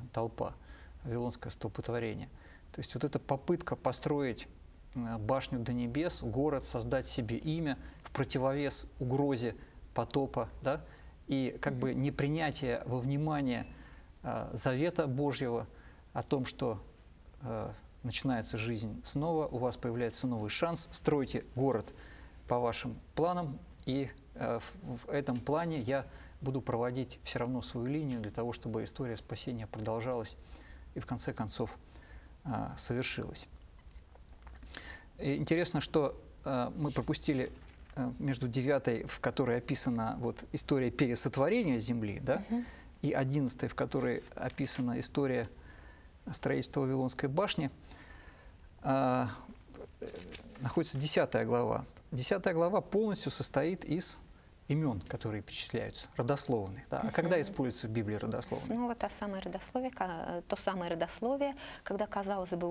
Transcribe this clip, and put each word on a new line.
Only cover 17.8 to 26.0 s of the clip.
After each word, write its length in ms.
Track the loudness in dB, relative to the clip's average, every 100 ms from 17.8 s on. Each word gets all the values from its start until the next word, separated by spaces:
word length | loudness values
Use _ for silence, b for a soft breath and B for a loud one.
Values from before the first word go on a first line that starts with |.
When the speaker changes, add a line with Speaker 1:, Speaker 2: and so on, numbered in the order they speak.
| -16 -8
Speaker 1:
начинается 540 | -4 -2 0 0 0 -2
жизнь 440 | 0 0 -2 -4 -4
снова, 420 | 0 2 2 2
у 100 | 2
вас 200 | 0 0
появляется 500 | -2 0 0 0 0
новый 220 | 0 0
шанс, 400 | 2 2 2 -2
стройте 540 | 0 4 4 4 -2 -2 2
город 380 | 4 4 0 -10 B B B B 0
по 120 | 2
вашим 380 | 2 0 -2 -6 -4 2
планам, 420 | 2 2 -2 -4 -10 -10 -2
и, 240 | 0 0 -6 -14 -4
э, 240 | 0 0
в, 460 | -2 -8 -8 -8 -2
в 40 |
этом 300 | -2 0 0
плане 400 | 2 2 2 0
я 260 | 2 0